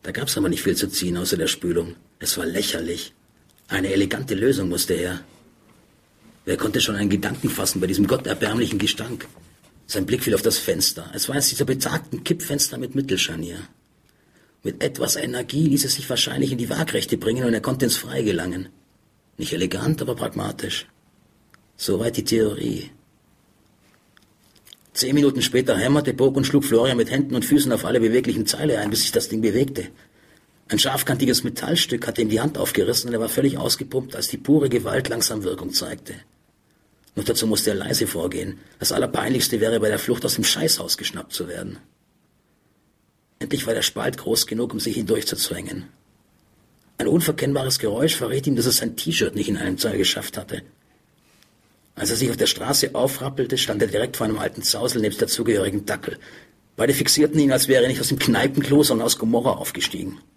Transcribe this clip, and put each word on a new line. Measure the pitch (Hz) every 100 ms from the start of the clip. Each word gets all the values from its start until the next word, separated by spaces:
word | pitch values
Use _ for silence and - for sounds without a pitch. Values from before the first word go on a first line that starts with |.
Da | -
gab's | 90 - -
aber | 98
nicht | 85
viel | - 90
zu | 95
ziehen, | - 90 87
außer | 90 92
der | 80
Spülung. | - 87 85 85 - _ _
Es | - -
war | 85
lächerlich. | 90 104 - 82 87 - _ _ _ _ _ _
Eine | 98 95
elegante | 98 98 101 -
Lösung | 98 117 135 95
musste | 87 -
her. | 87 90 92 - - - _ _ _ _ _ _ _ - -
Wer | - 90
konnte | 87 127
schon | 120
einen | 101 104
Gedanken | 98 104 123 110
fassen | - 98 92
bei | 92
diesem | 92 95
gotterbärmlichen | 127 - 95 104 110 117 101
Gestank? | 101 - 113 120 - - - _ _ - -
Sein | 104 92
Blick | 123
fiel | -
auf | 98
das | 113 107
Fenster. | - 85 - - -
Es | - -
war |
eines | 139 139
dieser | -
betagten | 135 131 143 156 - -
Kippfenster | - 170 - 143 - 127
mit | 127
Mittelscharnier. | 131 139 95 - 82 85 87 - _ _ _ _ _ _ _ _ _
Mit | - -
etwas | 135 131 - -
Energie | 131 123 - 135 160
ließ | 139
es | 131
sich | - -
wahrscheinlich | 120 - 135 135
in | 131
die | 120
Waagrechte | 147 160 110 - -
bringen | - 120
und | 123
er | 113
konnte | - 127 131
ins | -
Freie | - 131
gelangen. | 110 87 87 92 95 - _ _ _ _ _ _
Nicht | -
elegant, | - 92 - 135 160
aber | -
pragmatisch. | - - - - - - - - _ _ _ _ _ _ _ _ _
Soweit | - 95 117 117
die |
Theorie. | - 113 110 104 120 117 - - _ _ _ _ _ _ _ _ _ _ _ _ _ _ _ _ - - _
Zehn | - 127
Minuten | 143 143 131
später | 117 123 127 104
hämmerte, | 117 147 143
bog | 127 135 135
und | 135
schlug | 143
Florian | 139 113 127 120
mit | 113
Händen | 131 139
und | 123
Füßen | 107 147 135
auf | 113
alle | - 120
beweglichen | 113 120 127 - 107
Zeile | - 156 113
ein, | 104
bis | 107
sich | -
das | 117 -
Ding | 113
bewegte. | 110 104 135 139 90 - - _ _ _ _ _ _
Ein | 104
scharfkantiges | 135 131 - 135 131 120
Metallstück | - - - 165 - 123 120
hatte | 113
ihm | 110
die | 107
Hand | 135 147
aufgerissen | 135 - 92 120 120
und |
er | 117
war | 110
völlig | - 139 139
ausgepumpt, | - - 135 135 131 -
als | -
die | -
pure | - 147 139
Gewalt | 123 101 117 135
langsam | 117 107 110
Wirkung | 95 90 90
zeigte. | - - - - - - _ _ _ _ _ _ _ _
Noch | -
dazu | 104 113 110
musste | 104 -
er | 101
leise | - 117 107
vorgehen. | 85 85 90 92 - - -
Das | -
Allerpeinlichste | - 123 - 107 131 - 117
wäre, | 110 113
bei | 107
der | 101
Flucht | - 120 -
aus |
dem | -
Scheißhaus | - - 160 - - -
geschnappt | - - -
zu | - 87
werden. | 87 90 - - _ _ _ _ _ _ _ _ _ _ _ _ _ _ _
Endlich | - - -
war |
der | 113
Spalt | 110 - 117 127
groß | - 113 -
genug, | 110 120
um | 113
sich | - 117
hindurchzuzwängen. | 101 113 - - - 87 87 - - _ _ _ _ _ _ _ _ _ _ _
Ein | -
unverkennbares | 170 165 - 135 143 131 131
Geräusch | 113 104 156 -
verriet | 113 131 139
ihm, | 123
dass | 117
es | 120
sein | 117 -
T-Shirt | - - 92
nicht | 104 104
in | 101
einem | 92 92
Zoll | 113 98
geschafft | 92 - 92 -
hatte. | 92 92 - _ _ _ _ _ _ _ _ _ _ _ _
Als | - 104
er | 117
sich | 131
auf | 113
der | 110
Straße | - 117 - -
aufrappelte, | - 131 131 135 135 127 127
stand | - 107
er | 107
direkt | 98 120 -
vor | 113
einem | 107
alten | - -
Zausel | - 110 120 123
nebst | 107 -
der | 120
zugehörigen | - 117 107 98 101 101
Dackel. | - - - - - - _ _ -
Beide | 113
fixierten | 139 135 - 151 151
ihn, | 143
als | 131 131
wäre | 131
er | 123
nicht | 131
aus | -
dem | 139
Kneipenklo, | - 107 143 135 135 143
sondern | 147 117 117
aus | -
Gomorra | 113 117 123
aufgestiegen. | 104 - - - 87 - - -